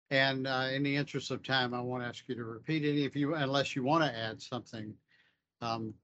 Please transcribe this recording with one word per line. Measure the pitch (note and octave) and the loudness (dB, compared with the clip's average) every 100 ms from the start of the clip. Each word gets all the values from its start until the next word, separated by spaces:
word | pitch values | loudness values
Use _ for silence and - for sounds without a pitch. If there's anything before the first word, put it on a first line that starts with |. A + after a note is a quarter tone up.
| _ | _
And, | C#3 C3+ C3 C3 | 4 4 2 0
uh, | C3 C3 | 0 0
in | C3+ | 0
the | C#3+ | 2
interest | C#3+ D3 C#3+ - | 2 0 -4 -4
of | B2+ | -6
time, | - C3+ B2 | 0 0 2
I | B2 | -2
won't | B2 B2+ | -4 -4
ask | A#2+ A#2 - | -6 -8 -8
you | |
to | B2 | -6
repeat | A2+ A2+ C3+ D#3 | -6 -8 -2 0
any | D3 D3 | 2 2
if | C#3 C#3+ | 0 0
you, | C#3+ | 0
unless | D#3+ C3+ C#3 C3+ | 2 2 2 2
you | C#3+ | 0
wanna | B2+ E3 D3 | 2 4 4
add | A#2 A2+ A2 | 0 -4 -6
something, | - B2 - A2+ G#2+ G2+ _ _ _ _ _ _ | -8 -8 -8 -10 -10 -12 _ _ _ _ _ _
um, | A#2 A2+ A2 - | -2 -2 -4 -8